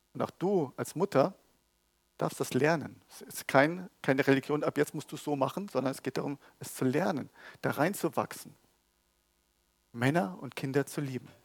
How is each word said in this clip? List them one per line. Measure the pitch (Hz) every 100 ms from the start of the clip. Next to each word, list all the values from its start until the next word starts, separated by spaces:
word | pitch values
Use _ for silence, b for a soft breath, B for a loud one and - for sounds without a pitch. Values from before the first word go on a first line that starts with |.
| _
Und | 131
auch | 120
du | - 180 196 127 -
als | 117 151
Mutter | 196 135 160 - _ _ _ _ _ _ _ -
darfst | 160 -
das | -
lernen. | 127 151 165 104 - _
Es | -
ist | - - -
kein, | 135 147 180 180 _
keine | - 135 139
Religion, | 135 - 147
ab | 156 -
jetzt | 147
musst | 156 -
du | 156
es |
so | - 143
machen, | 135 - 202
sondern | 127 131
es | 131
geht | 131 -
darum, | 143 139 b b
es | - -
zu | 131
lernen, | 139 196 143 107 B B B
da | 135
reinzuwachsen. | 117 160 202 233 - 104 - - - _ _ _ _ _ _ _ _ _ _ _ _ _
Männer | 120 127 170 196 180
und | 127 -
Kinder | 135 139 135
zu | -
lieben. | 143 127 - -